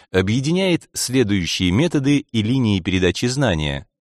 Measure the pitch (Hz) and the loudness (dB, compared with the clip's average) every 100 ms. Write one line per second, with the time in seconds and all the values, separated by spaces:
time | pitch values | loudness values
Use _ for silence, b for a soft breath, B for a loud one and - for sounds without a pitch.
0 | B 92 95 120 139 180 190 165 - - | B -2 0 0 0 0 0 -2 -4 -8
1 | - 131 104 101 80 - 151 98 127 151 | -2 0 2 0 -2 -2 0 2 2 0
2 | 135 143 - 113 107 135 113 98 90 92 | 0 0 0 -2 0 0 2 0 0 0
3 | 90 - 123 131 127 82 73 69 - _ | 0 0 -2 0 0 0 -2 -6 -10 _